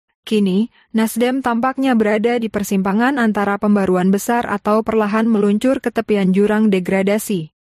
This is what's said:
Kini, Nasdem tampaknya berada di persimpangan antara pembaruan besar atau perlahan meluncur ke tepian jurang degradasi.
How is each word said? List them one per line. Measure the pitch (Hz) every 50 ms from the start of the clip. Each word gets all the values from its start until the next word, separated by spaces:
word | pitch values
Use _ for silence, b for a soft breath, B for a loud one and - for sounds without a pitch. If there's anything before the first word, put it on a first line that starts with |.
| _ _ _ _
Kini, | - - 220 214 202 190 180 196 226 - b b b b b
Nasdem | 220 226 214 - 226 247 247 254 269
tampaknya | 254 247 233 233 233 262 262 269 269 269 254 220
berada | 220 208 214 214 208 233 240 247
di | 233
persimpangan | 214 - 208 202 - 202 190 190 202 190 214 240 262 294 254
antara | 233 220 202 214 202 202 202 208
pembaruan | - 208 208 202 190 190 185 180 180 190 196
besar | 202 - - 240 240 240
atau | - 208 202 - 208 208 220 -
perlahan | - 220 220 214 202 202 220 226
meluncur | 233 226 202 202 202 202 214 - 254 269 -
ke | - -
tepian | - - 214 - 214 202 196 185
jurang | 185 196 202 208 214 214 220 214
degradasi. | 196 185 180 185 190 190 190 196 202 220 - - 208 175 160 - _ _ _